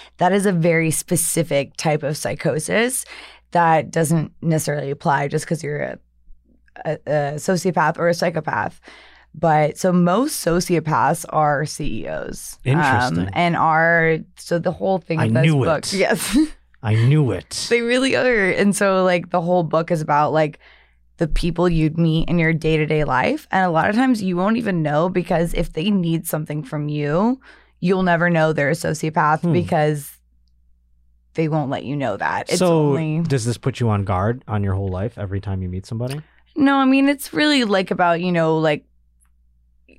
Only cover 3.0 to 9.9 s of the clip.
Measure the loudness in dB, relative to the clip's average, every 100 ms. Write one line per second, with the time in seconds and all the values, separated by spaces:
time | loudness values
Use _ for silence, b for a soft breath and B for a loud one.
3 | -10 B B B _ 0 4 2 0 -2
4 | 2 0 -2 -4 -2 0 0 -4 -4 -4
5 | 0 0 0 -4 -4 -4 -4 -6 -6 -8
6 | _ _ -20 -20 _ _ _ -12 -8 -8
7 | -4 -2 -2 -4 -2 -2 0 0 0 0
8 | 0 0 -2 -2 -4 -4 -4 -8 B B
9 | B B B -2 2 4 2 0 2